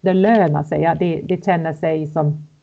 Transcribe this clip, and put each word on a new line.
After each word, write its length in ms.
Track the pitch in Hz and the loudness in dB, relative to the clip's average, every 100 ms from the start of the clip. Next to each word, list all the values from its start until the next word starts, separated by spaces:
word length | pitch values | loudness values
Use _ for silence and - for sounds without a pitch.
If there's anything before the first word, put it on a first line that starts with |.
det 140 | 185 | 0
lönar 480 | 185 196 226 170 147 | 2 4 4 4 0
sig. 200 | 151 151 | -2 -2
Ja, 120 | 165 | 0
de, 280 | 160 175 156 | 0 0 -2
de 200 | - 180 | -4 -4
känner 300 | 202 175 165 | 0 -2 -2
sig 340 | 160 165 160 151 | -4 -2 -2 -4
som 400 | 165 151 147 - _ | -2 -2 -2 -8 _